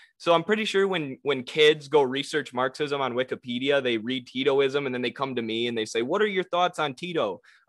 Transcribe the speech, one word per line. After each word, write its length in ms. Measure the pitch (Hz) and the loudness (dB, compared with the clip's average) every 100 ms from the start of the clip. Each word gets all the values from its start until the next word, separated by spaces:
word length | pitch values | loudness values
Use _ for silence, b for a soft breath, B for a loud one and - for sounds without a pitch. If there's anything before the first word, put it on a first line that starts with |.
| B _ | B _
So 160 | 170 | 2
I'm 100 | 165 | 2
pretty 220 | 170 214 214 | 2 0 0
sure 200 | 196 196 | 2 2
when, 300 | 175 143 127 | 0 -4 -4
when 200 | 139 135 | -2 -2
kids 460 | 123 156 151 151 139 | 0 6 6 6 4
go 140 | 147 | 4
research 500 | 131 135 135 156 127 | 4 0 -4 -4 -4
Marxism 480 | 123 131 - 147 143 | -2 -2 -2 -4 -2
on 140 | 131 | -2
Wikipedia, 680 | 123 127 110 123 123 139 143 | -2 -2 -6 -6 -2 0 2
they 140 | 127 113 | 2 -2
read 320 | 117 131 127 | -2 -6 -6
Titoism, 560 | 131 139 139 135 143 | -2 2 2 2 0
and 100 | 135 | -2
then 60 | 123 | -4
they 100 | 123 | -4
come 240 | - 135 120 | -4 -4 -4
to 60 | |
me 260 | 113 113 120 | -4 -2 -2
and 100 | 117 | -2
they 80 | 110 | -2
say, 160 | 113 | -2
"What 180 | 127 196 | -2 -2
are 60 | 214 | -2
your 180 | 185 | -4
thoughts 340 | 180 175 175 170 | -2 0 0 -2
on 140 | 147 | -4
Tito?" 480 | 127 180 160 107 90 b b | -6 -6 -2 -2 -4 b b